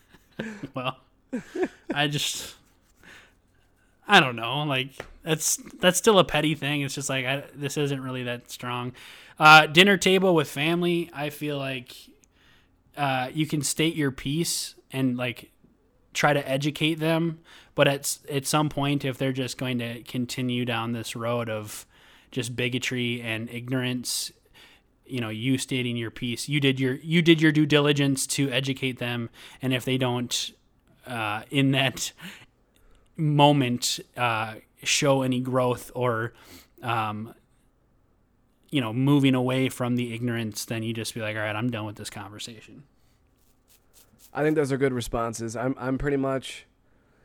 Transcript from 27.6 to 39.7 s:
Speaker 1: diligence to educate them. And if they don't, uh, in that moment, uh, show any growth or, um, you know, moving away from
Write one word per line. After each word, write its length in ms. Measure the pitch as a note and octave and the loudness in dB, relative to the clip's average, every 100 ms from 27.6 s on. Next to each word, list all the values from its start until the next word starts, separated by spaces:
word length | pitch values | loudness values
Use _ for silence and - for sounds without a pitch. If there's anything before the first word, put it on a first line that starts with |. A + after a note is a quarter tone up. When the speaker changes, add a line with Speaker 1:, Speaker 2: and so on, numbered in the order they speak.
| D3+ | 4
Speaker 1:
diligence 580 | D3 C#3+ D3 C#3 C3+ - | 4 4 4 2 0 -2
to 240 | - C#3 | -2 0
educate 480 | B2+ C3+ C3 C3 A#2+ | 0 -2 -4 -6 -4
them. 320 | A#2+ A#2+ A2+ - - - | -6 -6 -8 -12 -20 -6
And 120 | C3 | -2
if 120 | B2+ C3 | -2 0
they 140 | C3 | 0
don't, 520 | B2+ B2 B2 - - - _ _ _ _ - | 0 -2 -4 -6 -6 -12 _ _ _ _ -10
uh, 380 | A#2+ G#2+ A2 - | -6 -4 -4 -2
in 180 | C#3+ C3+ | 2 2
that 420 | C3+ C3 - - - F3 - - _ _ _ _ _ _ - | 2 0 -2 -10 -10 -18 -20 -20 _ _ _ _ _ _ -2
moment, 840 | D3+ D3 D3 D3 B2+ A#2+ - - - - | 2 6 8 6 2 0 -2 -6 -8 -2
uh, 380 | A#2+ A2 A2 G#2+ - _ | 0 0 -4 -8 -20 _
show 400 | - - D3 C3+ | -2 2 4 4
any 180 | C3 B2+ | 2 0
growth 520 | B2+ B2+ B2+ A#2 - | 0 0 2 -2 -6
or, 400 | B2+ B2 A2+ A2+ - - - - - | -4 -2 0 -4 -8 -20 -20 -20 -10
um, 540 | B2 A#2 G#2+ G#2+ A2+ - _ _ _ _ _ _ _ _ _ _ _ _ _ | -4 -2 -4 -6 -12 -16 _ _ _ _ _ _ _ _ _ _ _ _ _
you 120 | D3 | -4
know, 100 | A2+ | -2
moving 420 | A#2+ C3+ C#3+ C3+ | 0 4 6 4
away 360 | C3 B2+ C3 | 4 2 0
from 260 | C3 | -2